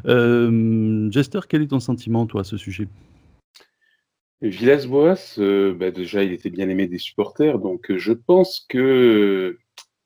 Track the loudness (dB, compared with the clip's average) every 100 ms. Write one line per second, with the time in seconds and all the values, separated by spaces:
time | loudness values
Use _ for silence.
0 | 0 2 4 2 2 2 2 0 0 -2
1 | -2 -2 -4 -6 -4 -2 -2 -2 -4 -6
2 | -4 -2 -2 -4 -6 -10 -10 -10 -12 -14
3 | _ _ _ _ _ _ _ _ _ _
4 | _ _ _ _ -8 0 2 2 2 2
5 | 2 2 -4 -2 0 2 2 0 -4 -4
6 | -4 -2 -2 -4 -8 -6 -4 -2 -4 -6
7 | -8 -6 -4 0 0 0 -4 -8 -6 -4
8 | -2 -2 2 2 2 -4 -6 0 2 4
9 | 6 6 4 2 -2 -8 _ -20 -20 _